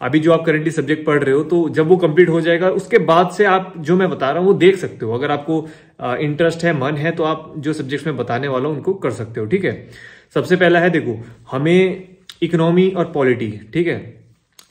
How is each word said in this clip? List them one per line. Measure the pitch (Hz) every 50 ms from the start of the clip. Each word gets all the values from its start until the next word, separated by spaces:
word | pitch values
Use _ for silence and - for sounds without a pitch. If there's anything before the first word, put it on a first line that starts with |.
अभी | - 127 135 156
जो | 151 170 165
आप | 165 165
currently | 165 151 151 156 165 151
सब्जेक्ट | - - 135 156 151 156
पढ़ | 160 147 147 143
रहे | 135 135
हो, | 143 156
तो | 156 180 175 165 147
जब | 123 147 160
वो | 160 185
कंप्लीट | 175 180 156 147 175 180 175
हो | 160 165
जाएगा, | 160 170 170 165 180 185
उसके | - 196 - - 240 226
बाद | 170 147 165 170 185 175
से | - - 208
आप | 202 185 190 185 - - 170
जो | 151 139 180
मैं | 185 190 175
बता | 139 127 - 131
रहा | 143 170
हूँ | 185
वो | 196 196
देख | 143 160 190 190
सकते | 185 135 117 110 - -
हो। | 110 113
अगर | 123 139 143
आपको, | 147 143 - - 160 160 151 160 - - - _ _ -
अ, | 131 123 123
इंटरेस्ट | - 156 147 147 143 170 165 160 - -
है, | 170 165 143
मन | 127 143 156
है, | 143 147 170
तो | 165 170 160
आप | 156 160 156 - - - 156
जो | 131 151 151
सब्जेक्ट्स | 151 147 127 143 139 -
में | 165 143
बताने | 123 120 117 120 120 135 143
वाला | 131 123 131 151
हूँ | 156
उनको | 135 123 185 196
कर | 190 - 135
सकते | 110 110 113 107 - -
हो, | 107
ठीक | 107 117 104 98
है। | 120 101 - - - - - - - - - _ _ -
सबसे | 156 127 - 180
पहला | 180 180 170 175 170
है, | 170 180
देखो, | 175 151 117 120 113 113 - - - - - -
हमें | - 135 147 160 175 185 185 185 180 - - - - _ _ - - - 170
इकोनॉमी | 165 170 165 165 170 170 180 185 190
और | 190 175 165
पॉलिटी, | - - 147 135 127 123 110 113 107 110 104 - - -
ठीक | 160 170
है, | 170 135 101 - 113 - - _ _ _ _ _ _ _ _ - _